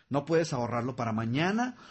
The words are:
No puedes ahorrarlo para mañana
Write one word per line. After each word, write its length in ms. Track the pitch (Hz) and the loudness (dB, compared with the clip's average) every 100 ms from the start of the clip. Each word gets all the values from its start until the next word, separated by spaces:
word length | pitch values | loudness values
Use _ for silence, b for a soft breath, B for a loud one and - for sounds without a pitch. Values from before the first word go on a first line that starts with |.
| b | b
No 160 | 135 139 | -4 2
puedes 260 | 165 160 | 2 2
ahorrarlo 440 | 131 117 117 123 123 | 0 -2 -2 -2 -2
para 180 | 117 | -2
mañana 640 | 110 113 131 180 214 247 - B | 0 0 0 2 2 -2 -6 B